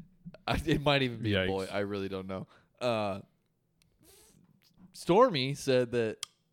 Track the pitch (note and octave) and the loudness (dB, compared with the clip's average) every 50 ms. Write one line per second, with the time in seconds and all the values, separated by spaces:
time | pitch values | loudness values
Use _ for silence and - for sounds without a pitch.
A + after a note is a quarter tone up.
0 | - - _ _ - - - - - - A#2 A#2 - - D3 D3+ C#3 D3 C#3+ C#3 | -20 -20 _ _ -20 -20 -20 -10 -4 -4 -2 -2 0 0 0 0 2 2 2 2
1 | C3 B2 A#2 A2+ A2+ G#2+ G2+ F#2+ F#2 F#2 F#2+ F#2+ F#2+ - - G2+ G2+ G2+ G2+ G2 | 2 0 -2 -2 -2 0 2 2 2 2 0 -2 -2 -4 -2 -4 -2 -2 -2 -4
2 | G2 F#2+ G2 F#2+ F#2+ F#2+ F#2+ F#2 - - - - _ _ _ - A#2+ B2 A2+ G#2+ | -4 -4 -6 -6 -6 -6 -8 -8 -8 -10 -16 -20 _ _ _ -6 -2 -2 0 0
3 | G#2 G2+ F#2+ G2 - - _ _ _ _ _ _ _ _ _ _ _ _ _ _ | -2 -4 -4 -6 -10 -16 _ _ _ _ _ _ _ _ _ _ _ _ _ _
4 | _ - - - - - - _ _ _ _ _ _ _ _ - - - - - | _ -20 -20 -20 -20 -20 -20 _ _ _ _ _ _ _ _ -20 -20 -20 -18 -6
5 | - - E3+ G#3+ C4 C4 F3+ C3+ B2+ C3+ C#3 - - C3+ B2+ B2+ B2 A2+ A#2+ A#2+ | 0 2 6 6 6 6 4 2 -2 -2 -4 -4 0 2 4 4 4 2 0 0
6 | A2+ A2 - - - - _ _ _ _ | 0 -2 -4 -6 -12 -16 _ _ _ _